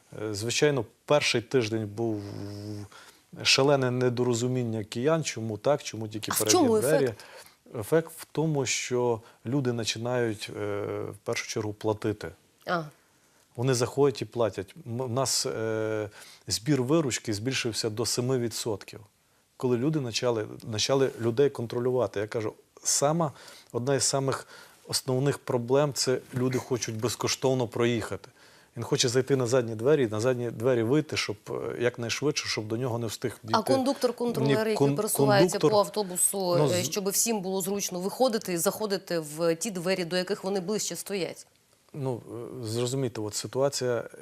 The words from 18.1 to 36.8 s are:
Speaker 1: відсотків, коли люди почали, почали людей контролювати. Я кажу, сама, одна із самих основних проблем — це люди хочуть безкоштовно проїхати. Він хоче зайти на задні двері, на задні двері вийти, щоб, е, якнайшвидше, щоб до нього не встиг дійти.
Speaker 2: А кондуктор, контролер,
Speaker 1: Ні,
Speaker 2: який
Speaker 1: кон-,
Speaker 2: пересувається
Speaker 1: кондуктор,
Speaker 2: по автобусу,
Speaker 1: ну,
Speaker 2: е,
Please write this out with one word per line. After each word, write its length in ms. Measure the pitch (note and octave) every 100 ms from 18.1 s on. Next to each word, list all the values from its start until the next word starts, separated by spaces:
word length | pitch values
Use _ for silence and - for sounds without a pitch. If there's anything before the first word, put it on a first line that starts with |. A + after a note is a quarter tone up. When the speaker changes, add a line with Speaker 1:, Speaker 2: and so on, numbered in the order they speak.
| - B2 C3
Speaker 1:
відсотків, 640 | A#2 - B2 G2 - G#2 G#2 _ _ _ _ -
коли 200 | C3 B2
люди 240 | C3+ D#3
почали, 460 | B2 G#2+ B2 A2+ A2+ B2 -
почали 380 | A#2 - C3+ C3 -
людей 300 | A2+ A#2 C#3+
контролювати. 720 | - A#2 A#2+ B2 B2+ G#2+ G2
Я 60 | G#2+
кажу, 260 | A#2+ G#2+ - _ -
сама, 500 | - - C#3 E3 D#3 - - - -
одна 220 | A#2+ B2
із 80 | C3+
самих 440 | - C#3 C3+ A#2+ - - - - -
основних 500 | - - B2+ C#3+ C3
проблем — 540 | - B2+ A#2 C3+ D3
це 240 | B2+ - B2+ -
люди 240 | B2 B2+ B2+
хочуть 380 | - B2 - A2
безкоштовно 680 | A#2 - A#2+ - C3 C3 A#2
проїхати. 600 | A2+ A#2+ A#2+ - F#2+ - _ - - _ -
Він 80 |
хоче 240 | A2+ C#3+ C3
зайти 280 | B2 B2 C3+
на 100 | A#2+
задні 280 | C3 A#2
двері, 320 | A2 A#2 D3+ A#2
на 140 | G#2+
задні 300 | A#2+ B2 A#2+
двері 320 | A2+ A#2+ B2
вийти, 340 | A2+ D3 D3 -
щоб, 200 | - G#2+ -
е, 320 | B2+ - C2
якнайшвидше, 640 | A#2+ A#2 A#2 - C#3 D3 -
щоб 180 | - G#2+
до 80 | A2+
нього 220 | C3 A#2
не 80 | A#2
встиг 320 | - B2 -
дійти. 160 | G#2 A2+
Speaker 2:
А 40 |
кондуктор, 500 | - C4+ B3+ C#4 B3
контролер, 400 | A#3 A#3+ A3+ C#3
Speaker 1:
Ні, 60 | C#3
Speaker 2:
який 160 | A3
Speaker 1:
кон-, 220 | G#3+ C#3 C#3+
Speaker 2:
пересувається 600 | G#3+ - C#3 G3+ F3 G3+
Speaker 1:
кондуктор, 120 | D#3
Speaker 2:
по 80 | G#3
автобусу, 800 | G3 - G3 F3+ - G3+ F3+ F3
Speaker 1:
ну, 60 | D3
Speaker 2:
е, 100 | F3